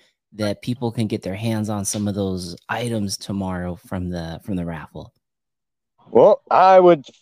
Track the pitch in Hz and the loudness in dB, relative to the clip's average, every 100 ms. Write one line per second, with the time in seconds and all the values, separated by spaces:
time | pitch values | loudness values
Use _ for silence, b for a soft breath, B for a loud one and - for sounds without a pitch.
0 | _ _ _ 104 104 98 - 123 117 117 | _ _ _ -8 -6 -6 -8 -6 -6 -4
1 | 107 107 92 101 113 110 104 104 95 110 | -4 -6 -6 -6 -4 -4 -4 -6 -6 -6
2 | 104 98 95 92 87 85 - 101 120 113 | -4 -4 -4 -6 -10 -14 -10 -8 -4 -4
3 | 101 - - 98 95 90 90 87 _ 92 | -6 -8 -8 -6 -6 -6 -8 -10 _ -8
4 | 90 87 82 - - 92 82 80 - - | -6 -8 -10 -12 -8 -8 -8 -10 -14 -18
5 | - _ _ _ _ _ _ _ _ _ | -20 _ _ _ _ _ _ _ _ _
6 | _ 113 185 202 - 131 185 185 180 160 | _ 6 6 6 2 4 6 8 8 6
7 | - _ | 0 _